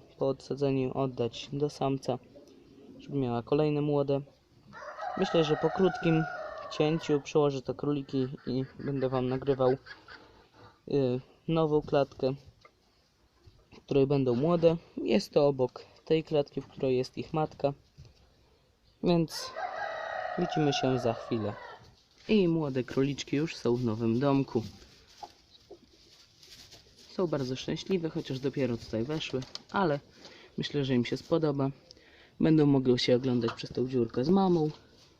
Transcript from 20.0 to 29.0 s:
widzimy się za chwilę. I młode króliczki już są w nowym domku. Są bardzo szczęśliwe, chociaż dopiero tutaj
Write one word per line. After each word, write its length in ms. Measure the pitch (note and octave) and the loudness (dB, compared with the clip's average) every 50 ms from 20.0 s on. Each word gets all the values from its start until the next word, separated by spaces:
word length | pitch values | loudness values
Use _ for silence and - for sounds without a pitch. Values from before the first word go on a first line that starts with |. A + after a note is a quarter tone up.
| - - - - - - - - | -10 -8 -8 -8 -8 -6 -4 -4
widzimy 360 | F3 - - - D#3 C#3+ C#3 | -4 -2 0 0 2 2 2
się 260 | - - C3 C3 B2+ | 2 0 0 0 0
za 140 | A#2+ A#2+ A2+ | 0 0 -2
chwilę. 400 | - - - B2+ A#2 G#2+ G#2 G2+ - - - - - - - - _ _ _ _ - - - | -2 -4 -4 -4 -2 -2 -4 -6 -8 -12 -18 -18 -20 -20 -20 -20 _ _ _ _ -10 -2 2
I 180 | A3+ G#3+ F#3+ E3+ | 4 4 4 4
młode 360 | E3 E3 D#3 C#3+ C3 C3+ A#2+ | 2 2 0 -2 -2 -2 -4
króliczki 520 | - - - C3+ C#3+ C#3+ C3 - - - | -2 0 0 0 0 0 -4 -6 -2 -2
już 200 | C#3 D3+ E3 - | 0 0 -2 -4
są 200 | - - A#2 A#2+ | -4 -2 0 0
w 80 | A#2+ B2+ | 2 0
nowym 360 | A#2 G#2+ A2 A#2+ A2+ A2+ A#2+ | 0 -2 0 0 2 2 2
domku. 440 | C#3 C#3+ C#3 C#3 C3+ - - A#2+ G#2 G2 - - - - - - - _ - - - - - _ _ _ - - _ - - - _ - _ _ _ - - - - _ _ _ - - - - - - - - - - _ - - - | 2 2 2 2 2 0 -2 -2 -4 -4 -8 -18 -20 -20 -20 -20 -20 _ -20 -20 -20 -20 -20 _ _ _ -20 -20 _ -20 -20 -20 _ -20 _ _ _ -20 -20 -20 -20 _ _ _ -20 -20 -20 -20 -20 -20 -20 -20 -20 -20 _ -20 -20 -10
Są 180 | - - F#3+ E3 | -4 -2 -2 0
bardzo 280 | D3+ D3 C3+ B2 C3 | 0 0 -2 -2 -4
szczęśliwe, 540 | B2+ - - D#3 D#3 - - F#3+ F#3 E3 D#3+ | -4 -4 -4 -6 -4 -2 -2 -2 -2 -2 -2
chociaż 300 | - E3 C#3+ - C#3 B2+ | -4 -6 -6 -6 -6 -4
dopiero 380 | B2+ C#3 B2 D3 C3+ A#2+ A#2+ A2+ | -4 -4 -2 0 0 0 -2 -2
tutaj 260 | - - - A2 | -6 -4 -4 -4